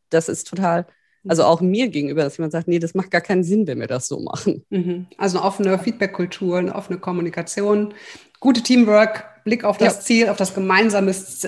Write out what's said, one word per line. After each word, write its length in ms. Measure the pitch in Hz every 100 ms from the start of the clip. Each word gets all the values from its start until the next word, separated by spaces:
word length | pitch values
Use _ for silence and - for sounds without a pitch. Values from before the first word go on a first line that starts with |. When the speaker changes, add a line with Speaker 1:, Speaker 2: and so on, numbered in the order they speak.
| _
Speaker 1:
das 180 | 160 -
ist 180 | - -
total, 400 | 175 185 170 180 _ _ _ 190
also 140 | 165
Speaker 2:
Mhm. 60 | -
Speaker 1:
auch 120 | 165
mir 280 | 180 202 247
gegenüber, 340 | 156 143 147
dass 140 | 143 -
jemand 160 | 160
sagt, 160 | 165 170
„Nee, 100 | 175
das 160 | 165
macht 160 | 190 185
gar 100 | 175
keinen 220 | - 185
Sinn, 240 | 170 208 190
wenn 140 | 120
wir 80 | 120
das 180 | 127 -
so 140 | -
machen.“ 440 | - - - - -
Speaker 2:
Mhm. 360 | 196 175 175 180 -
Also 200 | 196 180
eine 80 | 190
offene 320 | 196 196 185
Feedback-Kultur, 800 | 185 - 196 190 180 - 185 180
eine 160 | 180
offene 240 | - 185 180
Kommunikation, 960 | 185 175 170 170 170 - 202 208 208 - - - _ _
gute 220 | 262 240
Teamwork, 800 | - 247 220 208 220 - - -
Blick 200 | - 233
auf 140 | 208 196
das 160 | 220 -
Speaker 1:
Ja. 40 |
Speaker 2:
Ziel, 280 | - 226 226
auf 80 | 202
das 180 | 190
gemeinsame, 600 | - 190 190 226 202 196 185 - -